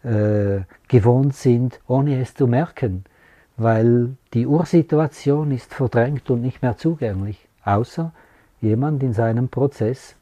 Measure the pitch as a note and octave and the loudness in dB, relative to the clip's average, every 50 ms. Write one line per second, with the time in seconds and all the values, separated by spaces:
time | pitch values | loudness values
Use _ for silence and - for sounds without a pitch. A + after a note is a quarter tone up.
0 | _ B2 A2+ G#2 G#2+ G#2 G#2+ G#2 G2+ G2+ G2 G2 F#2+ - - _ _ _ - B2 | _ -2 0 0 2 2 2 0 0 0 -2 -2 -4 -8 -14 _ _ _ 2 4
1 | G2 A#2+ A#2+ B2+ C#3 C#3+ C3+ - - C3 A#2+ A#2+ B2 B2+ - - _ _ B2+ C3+ | 4 4 4 4 2 0 -2 0 2 2 2 2 2 -2 -4 -8 _ _ 0 0
2 | C#3 D3 C#3 C3 B2+ - - - C#3+ B2 A#2+ B2+ D#3+ - - - - A2+ F#2 F#2 | 0 0 0 -2 -4 -6 -2 0 0 2 2 0 0 -2 -6 -6 -4 -4 -4 -6
3 | G2 _ _ _ _ _ _ _ _ _ _ - A2 A2+ A2+ A2 A2+ A#2 A#2+ B2 | -10 _ _ _ _ _ _ _ _ _ _ -2 0 2 2 4 4 4 4 4
4 | A#2+ B2 C3 - _ _ - A#2 A#2+ C3 C#3+ D#3+ F3 - - E3+ D3+ - D3+ D3+ | 2 -2 -6 -12 _ _ -2 -2 0 2 0 0 0 2 2 2 2 2 0 0
5 | D#3+ D3 - - - C#3+ C#3+ D3 D#3 D3 C3+ B2 - - - - C3+ A#2 - A#2+ | 0 -2 -4 -4 -2 0 0 0 0 -2 -2 -4 -6 -12 -6 -4 -4 0 2 0
6 | A#2 C3 D3 C3 - - C3 A#2+ A#2 B2+ - - - B2+ A#2 - - D#3+ E3 D3+ | 0 0 -2 -6 -2 -2 -2 -2 -2 -4 -6 -4 -4 -4 -4 -2 -4 -4 -4 -2
7 | C3 A2+ G2 F#2+ G2 G2+ G#2 - _ _ _ _ _ G2+ G2+ G2+ A#2+ - - - | -4 -4 -4 -4 -6 -6 -8 -12 _ _ _ _ _ -2 0 0 0 -4 -6 -8
8 | E3 E3 - - - _ _ _ _ _ _ _ - G#2+ G#2+ A2+ C3+ D3+ D#3 C#3 | -8 -8 -8 -16 -20 _ _ _ _ _ _ _ -2 -2 0 0 0 -2 -2 -2
9 | C3+ C3 A2+ G#2+ A#2 A2+ A2+ A#2 B2+ B2+ - B2 C3 C#3 - - A2+ G#2+ C3 - | -2 -2 0 0 0 0 0 -2 -2 -4 -2 -2 -2 -2 -2 -2 -4 -4 -4 -6
10 | - - - _ | -12 -20 -20 _